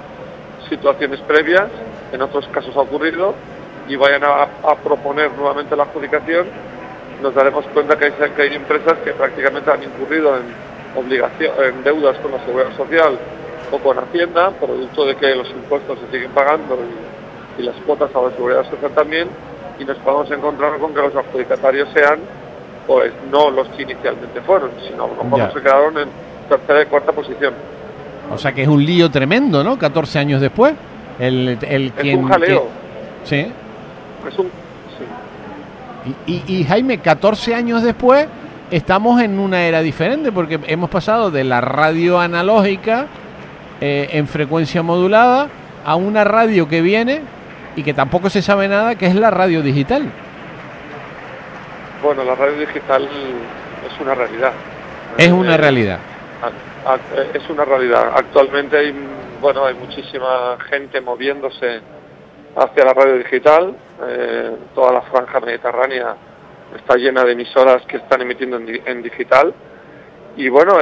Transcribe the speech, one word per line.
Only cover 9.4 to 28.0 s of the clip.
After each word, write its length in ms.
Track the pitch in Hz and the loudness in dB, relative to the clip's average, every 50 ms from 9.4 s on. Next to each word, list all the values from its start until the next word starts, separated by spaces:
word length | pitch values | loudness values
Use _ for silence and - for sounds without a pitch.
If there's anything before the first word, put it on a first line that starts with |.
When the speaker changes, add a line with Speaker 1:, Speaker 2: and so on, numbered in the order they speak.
| 131 135 131 143 - 151 | -2 0 0 0 0 0
Speaker 1:
han 120 | 143 135 139 | 0 0 0
incurrido 520 | 135 - 131 135 139 156 160 156 143 135 | -10 -8 -8 -4 -2 0 2 2 2 2
en 60 | 123 120 120 120 - - - - - - - - | 2 -2 -8 -12 -14 -16 -16 -16 -16 -16 -8 -8
obligación, 580 | 131 123 127 135 123 127 123 - - 160 139 - 139 135 | -6 -4 -2 0 0 0 -2 -2 -2 -4 -2 0 2 0
en 200 | 127 123 131 127 | 0 0 0 0
deudas 340 | 143 151 156 143 135 123 | 0 2 4 2 2 2
con 140 | - - 147 | 0 -4 -6
la 120 | 135 123 - | -6 -6 -6
Seguridad 300 | 127 123 131 127 123 - | -4 0 0 0 -2 -2
Social 420 | - 135 - 160 165 160 147 131 113 - - - - - - - - - - | -6 -4 0 2 4 4 4 2 -2 -6 -12 -14 -14 -14 -14 -14 -12 -8 -6
o 60 | 139 | -6
con 220 | 139 - 135 123 123 | 0 0 0 0 0
Hacienda, 520 | 127 - - 170 175 170 170 170 180 190 190 - | -2 -4 -2 -2 -2 0 2 2 2 2 2 -2
producto 460 | 147 123 123 127 131 120 - 156 143 | -4 -2 -2 -4 -4 -6 -2 0 0
de 100 | 135 131 | 0 0
que 200 | 131 143 135 135 | 2 2 2 2
los 140 | 127 120 - | 2 -2 -6
impuestos 480 | 127 127 - - 143 143 - - 131 120 | -10 -12 -4 -4 -4 -4 -2 -6 -8 -8
se 120 | 123 107 | -8 -8
siguen 200 | 131 123 123 131 | -6 -6 -6 -2
pagando 480 | 143 143 135 143 151 160 151 135 127 123 120 117 117 113 - - - - - - - - - - - | 0 2 4 4 2 0 0 -4 -4 -4 -4 -8 -10 -12 -14 -14 -16 -16 -18 -18 -18 -18 -18 -16 -10
y, 40 | - | -6
y 40 | 120 | -6
las 100 | 120 - - - | -6 -6 -6 -2
cuotas 240 | 151 147 - 143 135 - | -2 0 0 0 0 2
a 60 | 131 | 0
la 100 | 123 127 | 0 0
Seguridad 320 | 127 123 123 123 127 131 131 - | -2 -2 -2 0 2 2 0 -2
Social 200 | 151 127 139 143 - | -6 -6 -6 -2 0
también, 320 | 151 147 151 156 165 170 180 - - - - - - - - - - | 0 0 0 0 -2 -2 -4 -6 -14 -16 -16 -16 -16 -14 -16 -12 -12
y 60 | 139 | -8
nos 120 | 135 135 | -8 -8
podemos 340 | - - 135 139 147 147 - | -2 0 0 2 2 0 -2
encontrar 480 | 151 139 143 151 147 135 143 151 151 139 | -4 -2 -2 -4 -2 0 -2 -2 0 -2
con 120 | 156 156 147 | -4 -2 0
que 80 | 143 | 0
los 140 | 143 139 131 | 0 0 0
adjudicatarios 720 | 135 123 - - 127 123 120 131 127 - 135 131 139 143 - - | -2 -4 -2 -4 -4 -2 -2 -2 2 2 2 2 2 0 0 2
sean, 260 | 151 143 143 156 160 - - - - - - - - - - - - - | 4 4 4 4 2 -2 -12 -16 -16 -16 -16 -16 -16 -18 -18 -18 -12 -2
pues, 260 | - 135 127 117 117 - - 135 135 | 2 4 4 4 2 -2 -6 -8 0
no 200 | 139 147 151 143 | 2 4 4 4
los 160 | 131 131 131 - | 4 0 -2 -2
que 140 | - 143 139 | -6 -10 -10
inicialmente 580 | 127 123 - - 120 113 113 120 117 - 120 | -10 -10 -6 -4 -4 -4 -4 -10 -12 -12 -8
fueron, 300 | - - 190 185 135 123 117 - - | 0 2 2 2 2 -2 -8 -10 -12
sino 160 | - - - 117 | -12 -8 -6 -6
a 20 | |
lo 160 | 117 - - 117 | -6 -4 -4 -2
mejor 140 | 123 135 | 0 2
Speaker 2:
Ya. 80 | 131 110 | 2 2
Speaker 1:
los 80 | 95 - | 0 -2
que 80 | 143 | 0
quedaron 360 | 139 139 135 139 147 156 160 151 | 2 4 6 6 4 4 2 -2
en 100 | 143 135 - - - - - - - - | -4 -4 -8 -16 -16 -16 -16 -12 0 0
tercera 320 | 143 127 - - 143 151 | 0 2 4 4 4 4
y 40 | 147 | 4
cuarta 240 | - 151 143 - - | 4 2 0 0 0
posición. 420 | - 151 143 - 120 - 143 131 117 - - - - - - - - - | -2 -2 -4 -6 -6 -2 -2 -2 -2 -4 -14 -16 -16 -16 -16 -16 -16 -16